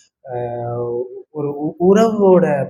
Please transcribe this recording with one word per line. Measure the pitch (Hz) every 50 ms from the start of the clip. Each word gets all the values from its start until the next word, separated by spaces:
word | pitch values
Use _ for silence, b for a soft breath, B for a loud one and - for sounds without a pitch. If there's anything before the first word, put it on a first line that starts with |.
| B B _ _ -
ஆஹ், | 139 123 123 120 120 120 120 120 120 120 120 120 120 120 120 127 127 - 392 - _
ஒரு | - 151 143 143 143
உ-, | 143 151 156 - - 175 185 196
உறவோட | 214 226 226 214 208 202 190 185 180 165 151 147 139 131